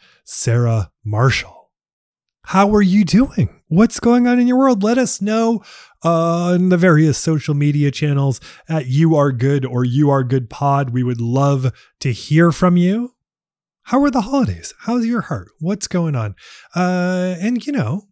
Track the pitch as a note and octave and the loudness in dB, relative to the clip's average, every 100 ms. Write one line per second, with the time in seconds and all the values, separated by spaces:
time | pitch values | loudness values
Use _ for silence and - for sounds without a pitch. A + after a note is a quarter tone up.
0 | _ _ - - - A#2 A#2+ A2+ F2+ _ | _ _ -14 -6 -2 0 0 0 -4 _
1 | G#2 G#2+ C3 - - - _ _ _ _ | -6 0 0 0 -6 -20 _ _ _ _
2 | _ _ _ _ - F#3+ G3+ G#3 G3 G3+ | _ _ _ _ -2 2 4 4 4 2
3 | F#3 G3+ C4+ - A#2+ - - E3 A#3 - | 2 2 0 -2 -4 -4 -2 2 2 2
4 | A#3 B3 A#3+ B3 B3 B3+ C4+ A3+ G3+ B3 | 2 2 2 2 2 2 2 2 0 0
5 | B3+ - G3+ A3 A3+ A#3 - - - _ | -2 -4 -4 0 0 -2 -6 -20 -20 _
6 | E3 E3 E3 E3+ F3 F3+ F#3 F3+ F#3 D#3 | -2 0 0 -2 0 0 2 4 4 6
7 | D#3+ B2+ - D#3 - C#3+ D3 D3 C#3+ - | 4 2 -2 -2 -2 -2 0 0 -2 -2
8 | D3 C#3 C#3 B2 - - - D#3+ B2+ C#3 | -2 0 0 -4 -10 -18 -6 -6 -2 0
9 | D#3+ D#3 C#3+ B2 C3+ C#3+ B2+ B2 B2 C3 | 2 2 2 0 0 0 -2 -2 -2 2
10 | D3 C#3 B2+ C3 A#2 - C#3+ C#3 C3+ B2 | 2 2 0 -2 -4 -4 -2 0 -2 -4
11 | B2 A#2 A#2 C3 C#3+ C#3 B2+ - _ - | -4 -4 -2 0 0 0 -2 -6 _ -10
12 | C3+ A2 - D3+ E3+ - F3+ F3 F3+ A3 | -8 -6 0 2 2 2 2 2 2 -2
13 | A#3+ _ _ _ _ _ _ _ - B3+ | -6 _ _ _ _ _ _ _ -2 0
14 | C#4+ B3 G#3 C#4 D3 E2+ - - - A#3+ | 2 0 -2 0 0 -4 -10 -12 -4 -2
15 | A3+ A#3+ - A2+ - - D#3+ G#3 - F3+ | -2 -4 -4 -8 -10 -10 -6 -6 -4 -4
16 | E3 C3 G#2+ - - - - F3 F3+ F3+ | -2 -2 -4 -8 -20 -20 -8 -4 -2 0
17 | F3+ F#3 F#3 E3+ G#3 B3 C#4 C#4+ A2 F#3 | -2 -2 -4 -4 -4 -4 -4 -4 -4 -4
18 | - | -8